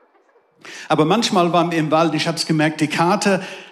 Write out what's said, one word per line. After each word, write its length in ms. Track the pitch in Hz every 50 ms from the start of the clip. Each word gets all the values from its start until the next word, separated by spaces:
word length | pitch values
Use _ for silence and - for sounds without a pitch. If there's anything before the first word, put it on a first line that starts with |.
| _ _ _ _ _ _ _ _ _ _ _ _ - - - - - -
Aber 160 | 156 147 156
manchmal 460 | 156 190 226 226 - 220 185 170 175 165
waren 180 | 175 165 170
wir 60 | 165 165
im 140 | 156 151
Wald, 220 | 143 160 165 160 147
ich 140 | 156 - 170
hab's 180 | 160 160 -
gemerkt, 360 | - 170 156 151 156 156 -
die 60 | 156 -
Karte, 540 | - - 165 170 202 202 - 202 196 180 185 - - - - -